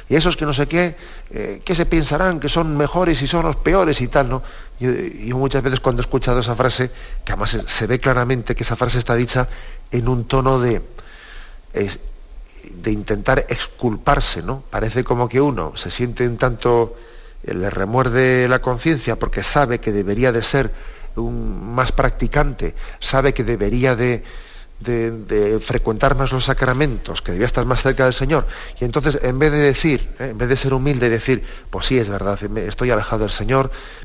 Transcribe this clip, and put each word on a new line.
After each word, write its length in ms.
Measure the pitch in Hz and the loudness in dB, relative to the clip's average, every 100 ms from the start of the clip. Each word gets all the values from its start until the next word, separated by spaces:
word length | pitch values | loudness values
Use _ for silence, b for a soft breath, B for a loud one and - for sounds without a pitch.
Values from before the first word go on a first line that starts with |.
| - | 0
y 80 | 156 | 2
esos 220 | 170 - | 2 0
que 80 | 151 | 0
no 80 | |
sé 140 | 135 143 | 0 0
qué, 280 | 170 175 160 B B - | 2 0 -2 B B -12
eh, 300 | 110 101 - - | -8 -8 -8 -2
¿qué 100 | 165 | 0
se 100 | 165 | 2
pensarán? 540 | 165 147 147 185 160 | 2 2 2 2 0
¿Que 80 | 143 | 0
son 300 | 165 160 147 | 0 2 0
mejores 440 | 147 175 180 147 | 0 2 2 2
y 60 | 139 | 0
son 160 | 170 | 0
los 140 | 160 139 | 0 0
peores 420 | 151 190 170 135 | 4 4 4 2
y 60 | 123 | 2
tal, 220 | 147 127 | 2 2
no? 140 | 131 B B B - | -2 B B B -4
Yo, 120 | 127 | -2
yo 460 | 123 - - 110 127 | 0 -4 -8 -4 0
muchas 260 | 135 135 | 0 2
veces 180 | 131 127 | 0 0
cuando 200 | 139 120 | 0 0
he 40 | - | 0
escuchado 340 | 131 131 123 | 0 2 2
esa 160 | 120 113 | 2 2
frase, 340 | 127 120 127 B B B - | 2 2 -2 B B B -4
que 80 | |
además 160 | 101 104 | -2 0
se, 180 | 110 - | -2 -2
se 200 | - 110 | -2 0
ve 120 | 123 | 2
claramente 560 | 135 123 123 127 - 123 | 2 2 2 0 -2 -4
que 80 | |
esa 120 | 117 117 | -2 0
frase 220 | 123 123 | 0 0
está 160 | 113 117 | 2 0
dicha 340 | 123 127 - B B B - | 2 0 0 B B B -4
en 160 | 120 117 | -2 0
un 180 | 123 117 | 0 2
tono 340 | 135 131 131 | 2 4 4
de, 220 | 120 104 - - B B B B B B - | 2 0 -2 -14 B B B B B B -8
es-, 260 | - 101 - - - - - - - - | -4 -4 -4 -12 -12 -16 -18 -18 -18 -18
de 200 | 87 110 | -8 -4
intentar 560 | 104 104 104 131 135 - | -4 -2 -2 2 2 0
exculparse, 960 | 117 - - 120 104 - 143 - - | -4 -6 -4 -2 0 2 2 2 -2
¿no? 200 | 160 135 - | -6 -8 -6
Parece 340 | 104 110 123 | -4 0 -2
como 240 | 123 123 120 | 0 0 2
que 140 | 127 | 2
uno 320 | 143 110 78 - | 2 0 -4 -6
se 140 | 85 | -8
siente 380 | - 123 110 123 | -4 -4 0 -2
un 100 | 113 | 2
tanto, 580 | 127 113 123 117 113 B B B B B | 0 2 2 4 2 B B B B B
eh, 120 | - 90 | -8 -4
le 160 | 98 | -2
remuerde 760 | 92 98 123 127 123 127 127 123 | -2 0 2 2 4 4 4 4
la 120 | 127 | 2
conciencia 580 | 127 120 160 147 117 110 | 0 0 0 0 0 -2
porque 240 | - 101 | -2 -2
sabe 380 | - 147 127 113 | 0 2 2 0
que 120 | 117 | 0
debería 400 | 101 95 104 127 | 0 0 2 2
de 120 | 117 | 2
ser 280 | - 139 - B B B B 113 | 2 0 0 B B B B -6
un, 580 | 117 120 113 110 107 | -4 -2 -4 -4 -4
más 180 | 123 123 | -2 0
practicante, 840 | 131 131 - 117 147 147 123 85 B B B | 2 2 0 0 2 2 0 -4 B B B
sabe 340 | - 135 135 | 0 2 2
que 100 | 131 | 2
debería 520 | 110 117 135 123 131 117 | -2 0 0 2 2 2
de, 280 | 123 113 B B B B B - | 0 0 B B B B B -10
de, 320 | 113 117 113 | -2 0 -2
de 480 | 113 101 107 104 107 | -4 -2 2 2 2
frecuentar 560 | - 123 117 110 135 135 | 0 0 0 2 4 4
más 160 | 131 | 2
los 140 | 127 135 | 0 0
sacramentos, 760 | 131 131 123 147 107 - - | 2 2 2 0 -2 -6 -6
que 100 | - | -4
debía 160 | 90 120 | 0 0
estar 180 | 127 120 | 2 0
más 160 | 123 | 2
cerca 240 | 135 123 127 | 2 4 2
del 80 | |
Señor. 320 | 120 131 156 - B B - | 2 0 2 0 B B -6
Y 60 | 123 | -2
entonces, 340 | 147 143 143 | 0 0 0
en 180 | 127 127 | 0 2
vez 120 | 151 | 2
de 60 | 147 | 4
decir, 500 | 143 131 165 123 - - | 4 4 2 2 -2 -6
¿eh? 80 | 127 | -8
en 80 | 110 | -2
vez 100 | 123 | 0
de 80 | 127 | 2
ser 180 | 135 | 2
humilde 340 | 131 139 131 120 | 2 2 2 2
y 20 | |
decir, 340 | 113 131 123 B B B | 2 2 0 B B B
"Pues 160 | 92 - | -4 0
sí, 100 | 127 | 2
es 100 | 107 | 2
verdad, 320 | 98 95 98 | -2 -2 -2
me, 260 | 104 107 101 | -4 -4 -4
estoy 240 | - 123 | -2 0
alejado 320 | 110 - 110 | 0 0 0
del 80 | 104 | 0
Señor, 400 | - 104 135 131 B B B | 0 2 2 2 B B B